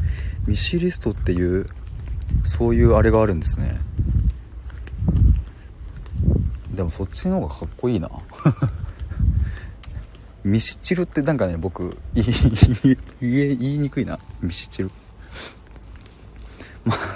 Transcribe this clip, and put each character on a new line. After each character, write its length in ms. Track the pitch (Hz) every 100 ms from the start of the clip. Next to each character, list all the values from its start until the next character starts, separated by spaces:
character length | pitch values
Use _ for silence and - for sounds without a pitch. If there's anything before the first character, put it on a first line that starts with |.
| - - - - -
ー。 40 |
ミ 60 | 101
シ 240 | - 175
リ 100 | 180
ス 100 | -
ト 120 | 117
っ 20 |
て 200 | - 107
い 260 | 90 90 92
う、 60 | 98 - - - - - - - -
そ 240 | - 117
う 60 | 117
い 80 | 113
う 80 |
あ 80 | 104
れ 100 | 110
が 100 | 110
あ 40 | 107
る 100 | 82
ん 60 |
で 40 | -
す 140 | -
ね。 180 | - - - - - - - - - - - - - - - - - - - - - - - - - - - - - - -
で 100 | -
も 60 | 87
そ 140 | -
っ 40 | 95
ち 200 | - 180
の 140 | 190
方 60 | 85
が 60 |
か 120 | - 80
っ 40 | -
こ 140 | 123
い 80 | 110
い 20 |
な。 100 | - -
<laughs> 60 | - - - - 135 - - - - - - - - - - - - - - - - - 95
ミ 160 | 110
シ 160 | - -
チ 180 | - 180
ル 60 |
っ 40 | 175
て 160 | 151
な 120 | 143
ん 40 | 143
か 100 | 95
ね、 100 | 82
僕、 400 | 92 - 90 - - -
い-、 60 |
い-、 20 |
言 1080 | - 117 120 107 120 120 139 127 - - 123
え-、 240 | 131 143 127
言 200 | 131 147
い 40 |
に 100 | 143
く 100 | 135
い 60 | 90
な。 120 | 78 - -
ミ 120 | 90
シ 160 | 87 -
チ 140 | -
ル。 80 | 95 - - - - - - - - - - - - - - - - - - - -
ま 80 | - -